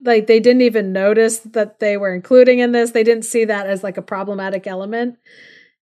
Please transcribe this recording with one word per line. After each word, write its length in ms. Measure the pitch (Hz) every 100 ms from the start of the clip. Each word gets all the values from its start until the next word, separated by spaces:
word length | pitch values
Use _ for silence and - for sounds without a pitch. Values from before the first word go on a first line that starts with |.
like, 260 | 247 226 214
they 120 | 226
didn't 220 | 240 254
even 300 | 240 220 190
notice 460 | 190 202 214 226 233
that 420 | 220 226 208 _
they 160 | 208 202
were 180 | 196
including 460 | 180 - 254 247 247
in 120 | 240
this. 200 | 240 233
They 100 | 233
didn't 220 | 226 226
see 200 | 220 240
that 220 | 220 202 196
as, 160 | 196
like, 160 | 196 185
a 40 |
problematic 640 | 180 196 196 202 190 190 196
element 500 | 185 196 226 247 240 _ _ - _ _ _ _